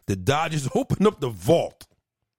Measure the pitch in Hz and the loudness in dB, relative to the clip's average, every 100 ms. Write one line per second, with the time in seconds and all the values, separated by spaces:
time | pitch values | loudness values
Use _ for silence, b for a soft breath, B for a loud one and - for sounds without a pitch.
0 | - 98 92 143 165 156 135 220 269 - | -6 -4 -2 0 -2 -4 -2 -2 -2 2
1 | 208 - 135 104 95 165 104 - - _ | 2 2 -4 -2 2 2 2 -8 -20 _
2 | _ _ _ | _ _ _